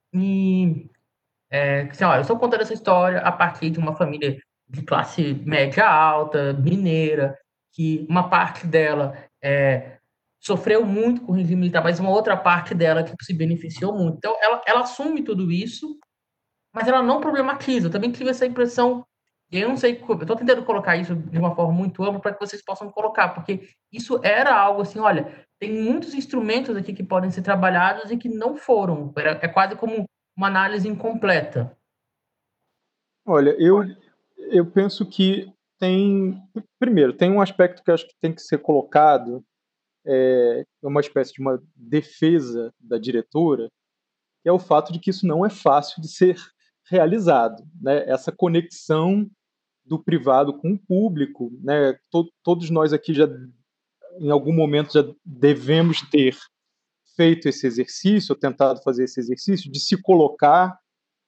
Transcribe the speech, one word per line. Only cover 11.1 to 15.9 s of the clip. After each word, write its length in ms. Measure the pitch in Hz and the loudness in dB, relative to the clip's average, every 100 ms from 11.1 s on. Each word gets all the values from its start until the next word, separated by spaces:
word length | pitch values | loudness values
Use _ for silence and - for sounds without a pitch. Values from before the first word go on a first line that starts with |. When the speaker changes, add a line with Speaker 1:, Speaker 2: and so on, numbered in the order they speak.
| 240 | 0
Speaker 1:
com 100 | - | -2
o 20 | |
regime 280 | 185 175 185 | -2 0 0
militar, 200 | 180 170 | 0 0
mas 160 | 165 175 | 0 0
uma 120 | 190 | 0
outra 260 | 196 220 190 | 0 0 0
parte 380 | 180 175 170 | 2 0 0
dela 280 | 175 165 160 | 0 2 2
que 120 | 165 - | -2 -8
se 80 | - | -8
beneficiou 640 | 170 160 165 165 - 190 208 | -4 -2 -4 -6 -8 -4 -2
muito. 200 | 170 156 | -2 -2
Então, 180 | 208 220 | -4 -2
ela, 180 | 214 233 196 | 0 0 0
ela 140 | 240 | 0
assume 400 | 247 - 302 311 | 0 -6 -6 -4
tudo 280 | 240 196 185 | -4 -4 -2
isso, 480 | 175 226 - 311 | -4 -6 -10 -14